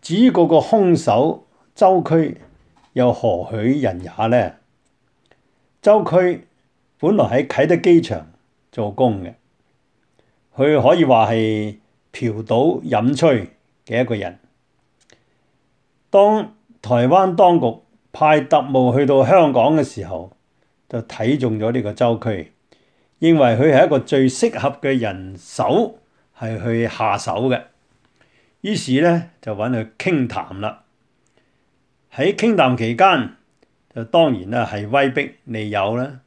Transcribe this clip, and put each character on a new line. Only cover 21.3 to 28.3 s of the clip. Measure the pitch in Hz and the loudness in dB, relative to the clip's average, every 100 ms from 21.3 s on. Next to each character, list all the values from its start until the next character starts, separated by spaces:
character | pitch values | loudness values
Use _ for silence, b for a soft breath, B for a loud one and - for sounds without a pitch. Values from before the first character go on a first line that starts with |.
| 143 | -2
中 | 123 110 | -2 -2
咗 | 107 | -4
呢 | 123 | -4
個 | 104 | -6
周 | 101 120 113 | -2 -2 -2
駒， | 113 98 78 _ _ _ _ _ _ _ | -4 -8 -10 _ _ _ _ _ _ _
認 | 165 160 | 2 4
為 | 131 113 | 4 4
佢 | 151 | 4
係 | 147 175 | 4 4
一 | |
個 | 139 | 2
最 | - 139 131 | 0 0 0
適 | 131 233 - | 0 -2 -2
合 | 143 - | -6 -4
嘅 | 143 135 | -4 -2
人 | 110 95 95 98 | -4 -8 -14 -18
手， | - - 98 160 233 - _ _ _ _ | -18 -6 0 0 -2 -8 _ _ _ _
係 | 117 110 | -10 -8
去 | 117 117 117 | -4 -2 -4
下 | - 113 101 | -2 -2 -2
手 | - 92 127 | -4 -4 -2
嘅。 | 123 - _ _ _ _ _ _ | -4 -6 _ _ _ _ _ _